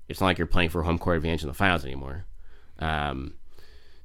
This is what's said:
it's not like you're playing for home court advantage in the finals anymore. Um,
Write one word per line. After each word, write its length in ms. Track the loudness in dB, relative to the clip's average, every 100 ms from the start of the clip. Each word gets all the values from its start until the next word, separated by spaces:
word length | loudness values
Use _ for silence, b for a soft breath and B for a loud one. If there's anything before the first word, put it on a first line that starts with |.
| -10
it's 120 | 0
not 80 | 2
like 100 | 4
you're 100 | 6
playing 220 | 6 6
for 140 | 2
home 140 | 2 2
court 200 | 4 2
advantage 240 | 2 0
in 40 | -2
the 60 |
finals 320 | 2 4 4 0
anymore. 400 | -6 -6 -8 -8 -10 -10 -12 -14 -6
Um, 540 | -2 0 0 -2 -6 -10 -12 b b b b b